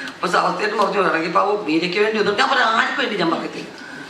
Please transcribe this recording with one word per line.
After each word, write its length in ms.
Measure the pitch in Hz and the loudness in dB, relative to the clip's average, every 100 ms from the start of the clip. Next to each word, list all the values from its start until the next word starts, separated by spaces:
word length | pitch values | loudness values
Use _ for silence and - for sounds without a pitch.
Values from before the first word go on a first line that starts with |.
| - | -12
അപ്പൊ 120 | - 180 | -6 0
സത്യേട്ടൻ 520 | - 175 175 208 214 | 2 2 0 -2 0
പറഞ്ഞു, 300 | 190 196 175 | 0 2 2
"ഇറങ്ങി 200 | 160 175 | 2 0
പാവം 360 | 190 190 208 | 2 2 0
മീരയ്ക്ക് 340 | 160 160 180 208 | 0 0 0 2
വേണ്ടി 200 | 214 220 | 2 2
ഒന്നും." 180 | 202 208 | 0 2
ഞാൻ 120 | 269 | 2
പറഞ്ഞു, 160 | 269 | 2
"ആർക്ക് 360 | 226 226 254 - | 2 2 0 0
വേണ്ടി 160 | 240 202 | -2 0
ഞാൻ 140 | 165 | 0
പറയത്തില്ല, 560 | 165 160 - - - - - - | 0 -4 -10 -12 -14 -16 -16 -14